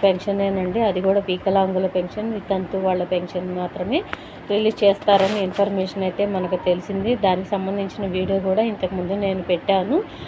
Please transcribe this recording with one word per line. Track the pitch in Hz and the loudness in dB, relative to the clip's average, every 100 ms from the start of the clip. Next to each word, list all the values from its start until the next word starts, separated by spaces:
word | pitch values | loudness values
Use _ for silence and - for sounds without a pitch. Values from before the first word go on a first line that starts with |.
పెన్షనేనండి, | 196 180 - 196 196 196 185 208 | 2 2 0 0 0 0 0 2
అది | 226 180 | 2 2
కూడా | 190 196 | 2 2
వికలాంగుల | 190 180 190 196 190 180 185 | 0 -2 2 2 2 2 0
పెన్షన్, | 185 180 - 220 | 0 -4 -4 -4
వితంతు | 220 - 190 185 190 | -4 -2 -2 -2 -2
వాళ్ళ | 190 185 | 0 0
పెన్షన్ | 180 180 180 180 180 180 | 0 -2 -2 -6 -4 -4
మాత్రమే | 175 - 185 294 - - - - - | -4 -4 -2 -2 -2 -12 -14 -14 -2
రిలీజ్ | 208 214 208 | 2 2 4
చేస్తారని | 202 196 - 196 190 214 | 4 4 4 4 4 2
ఇన్ఫర్మేషన్ | 185 185 202 196 185 196 | -2 0 0 0 -2 -2
అయితే | 185 185 202 | -4 0 -2
మనకు | 190 175 185 | 0 -2 -2
తెలిసింది. | 185 180 180 196 202 247 | 0 0 0 -2 0 2
దానికి | 196 185 185 | 2 2 0
సంబంధించిన | 196 190 202 196 - 196 | -2 -2 -2 -4 -4 -4
వీడియో | 185 185 196 | -2 0 0
కూడా | 185 190 | 2 2
ఇంతకుముందు | 233 202 180 185 175 | 2 0 -4 -2 -4
నేను | 202 202 190 | -2 0 -2
పెట్టాను. | 175 170 - 190 185 311 440 - | 0 -2 2 0 2 0 -2 -10